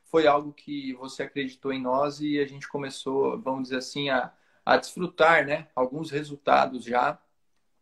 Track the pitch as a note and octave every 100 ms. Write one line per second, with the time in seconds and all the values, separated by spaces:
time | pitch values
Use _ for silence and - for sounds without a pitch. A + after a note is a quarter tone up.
0 | _ E3 D3+ D3 D3 - - C#3+ C3+ B2
1 | C3 - C#3 C#3 C3 - C3+ C3 B2+ C3
2 | C#3+ C#3+ D3+ D3 C3+ C#3 - C#3+ C3+ -
3 | C3+ C3+ C3+ A#2 C3 C3+ B2+ C3 B2 C#3+
4 | C#3+ B2+ B2 _ _ _ - B2+ - -
5 | F3 - D#3+ D#3+ C#3 D#3 - - B2+ D3+
6 | D#3 C#3+ D3 C#3+ C3+ C3+ C3+ B2+ A#2 A#2+
7 | C3+ D3+ _ _ _ _ _ _